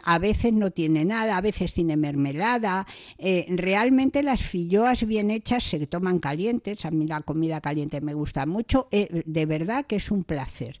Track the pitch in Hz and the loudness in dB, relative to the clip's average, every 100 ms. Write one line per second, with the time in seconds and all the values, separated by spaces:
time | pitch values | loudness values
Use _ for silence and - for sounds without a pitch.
0 | - 170 196 214 233 214 196 175 156 156 | 2 2 4 2 2 2 2 0 2 4
1 | 170 226 220 185 208 - 180 - 165 151 | 2 0 0 0 0 0 -2 0 0 2
2 | 147 143 139 143 220 247 220 190 185 - | 0 0 0 0 0 0 0 -2 -4 -12
3 | - - 190 180 - 180 185 196 247 262 | -20 -6 0 0 0 0 2 2 4 4
4 | 269 285 285 240 - 180 170 196 240 247 | 4 2 2 0 -2 -4 2 4 4 2
5 | 220 214 208 220 - 240 - 156 147 170 | 0 0 0 -2 0 -2 0 -4 -2 -2
6 | 185 180 139 151 214 240 - 208 160 160 | 0 0 0 -2 -2 -2 -4 -8 -2 -2
7 | 156 151 147 156 160 156 147 151 147 147 | -2 -4 -4 -2 0 -2 -2 -2 -4 -4
8 | 151 151 147 147 139 196 233 262 254 202 | -4 -4 -4 -2 -2 -2 2 2 2 0
9 | 202 165 160 156 156 156 165 254 285 208 | 0 -2 -2 -2 0 0 -2 -4 -2 -4
10 | - 202 170 151 127 - 117 - | -2 -2 -2 -4 -6 -10 -12 -12